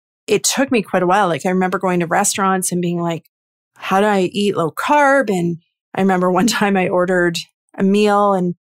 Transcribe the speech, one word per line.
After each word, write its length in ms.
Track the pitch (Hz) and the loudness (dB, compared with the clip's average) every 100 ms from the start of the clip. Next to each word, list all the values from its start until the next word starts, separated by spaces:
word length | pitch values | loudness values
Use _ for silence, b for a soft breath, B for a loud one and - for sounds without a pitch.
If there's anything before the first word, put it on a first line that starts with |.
| _ _ - | _ _ -2
it 160 | 202 | -2
took 260 | - - 269 | 0 -2 0
me 100 | 233 | -2
quite 200 | - 185 | 0 -2
a 20 | 180 | 2
while. 200 | 196 185 | 2 2
Like, 180 | 143 185 | 0 -2
I 40 | |
remember 280 | 185 185 190 | 0 -2 -2
going 220 | 190 180 | -2 -2
to 60 | 165 | 0
restaurants 640 | 175 202 - 190 190 185 | 0 0 0 0 0 -2
and 100 | 180 | -4
being 180 | 175 175 | -4 -4
like, 260 | 170 165 _ _ _ _ _ - | -4 -6 _ _ _ _ _ -14
"How 240 | - 190 | -2 0
do 60 | 214 | 2
I 240 | 196 180 | 0 0
eat 240 | 202 202 - | -2 -2 0
low 140 | 160 | -4
carb?" 580 | - - 294 277 277 208 | -4 0 2 4 2 0
And 280 | 185 175 170 _ _ _ | 0 -2 -4 _ _ _
I 60 | - | -2
remember 280 | 196 180 185 | 0 2 2
one 140 | 180 233 | 2 0
<laughs> 20 | |
time 280 | - 202 190 | 0 0 0
I 120 | 180 | 0
ordered 500 | 180 180 180 175 170 - _ _ - | 0 0 0 0 -2 -12 _ _ -2
a 40 | |
meal 500 | 190 208 208 202 202 | 0 2 2 2 2
and 200 | 190 180 - _ | 0 -2 -6 _